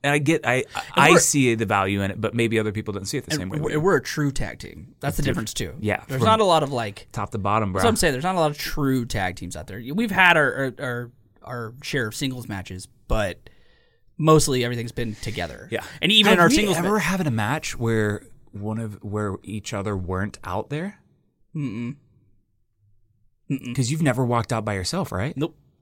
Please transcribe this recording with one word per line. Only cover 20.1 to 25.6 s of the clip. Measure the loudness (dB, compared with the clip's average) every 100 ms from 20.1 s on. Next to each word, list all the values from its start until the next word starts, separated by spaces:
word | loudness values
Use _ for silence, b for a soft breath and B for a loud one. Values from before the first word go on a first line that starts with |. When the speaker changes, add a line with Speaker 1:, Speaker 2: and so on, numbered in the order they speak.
| -4 -4 -6
Speaker 1:
out | -6 -6 -4
there? | -6 -8 -12 _ _ _ _ _
Speaker 2:
Mm-mm. | -8 -6 -6 -8 -10 _ _ _ _ _ _ _ _ _ _ _ _ _ _ _
Mm-mm. | -6 -4 -2
Speaker 1:
'Cause | -2
you've | 2
never | 2 2 0
walked | 0 0
out | -4
by | -2
yourself, | -4 -4 -4 -4
right? | -4 -4 -4
Speaker 2:
Nope. | -6 _